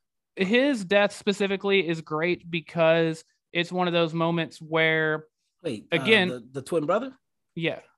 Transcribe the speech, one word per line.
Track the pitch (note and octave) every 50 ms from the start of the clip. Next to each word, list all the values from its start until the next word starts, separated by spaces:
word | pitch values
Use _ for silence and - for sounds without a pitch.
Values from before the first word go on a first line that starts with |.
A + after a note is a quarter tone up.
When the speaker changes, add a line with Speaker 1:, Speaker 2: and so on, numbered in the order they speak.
| _ _ _ _ _ _ _
Speaker 1:
his | F3 F#3+ F#3 A3+ B3 C4+ D4 C#4 A3 F#3+
death | E3+ G3+ G3+ G#3 G3+ -
specifically | - - G#3 G3 - G3+ G3 G3 F#3+ - G3+ G3 G3 D#3+
is | E3 E3+ D#3+
great | D#3+ - D#3 D#3 E3 F3 F3 - - E3+
because | E3+ E3 D3+ - - E3+ E3 D#3+ E3 E3 E3 E3 D#3+ D#3+ - _ _ _ _ _ -
it's | E3+ E3+ E3+ F3+
one | F3+ F3+ F3
of | E3+
those | E3+ E3+ D#3+ D#3+
moments | E3 E3 E3 E3+ E3+ D#3+ - - -
where, | E3 D3+ D#3+ D#3+ D#3+ D#3+ D#3+ D#3+ D#3 D#3 D#3 D#3 D#3 _ _ _ _ _ _ _ F3
Speaker 2:
Wait, | D#3+ A#2 G2+ - - E3+
uh, |
Speaker 1:
again | E3+ - G3+ A3 G#3 F3+ F3+
Speaker 2:
the, | B2+ B2 A2 - C3
the | C#3 B2+
twin | - F3+ D#3+ D3+
brother? | D3+ F#3 A3 C4 C4 C4 _ _ _ _ _ _ _ -
Speaker 1:
Yeah. | E3+ E3 D#3 - - - _ _